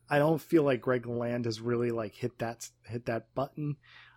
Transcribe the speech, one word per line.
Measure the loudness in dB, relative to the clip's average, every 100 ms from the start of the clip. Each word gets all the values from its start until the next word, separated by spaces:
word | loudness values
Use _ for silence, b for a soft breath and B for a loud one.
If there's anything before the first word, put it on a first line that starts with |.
| 0
I | 4
don't | 4 2
feel | 4 4
like | 4 2
Greg | 0 0 -2
Land | -4 -2 -2 -2
has | -2
really, | -2 0 0
like, | -2 -6 -4
hit | -6 -4
that, | -8 -8 -14 _ -10
hit | -8 -4
that | -4 -4
button, | -6 -4 -4 -6 -6 b b b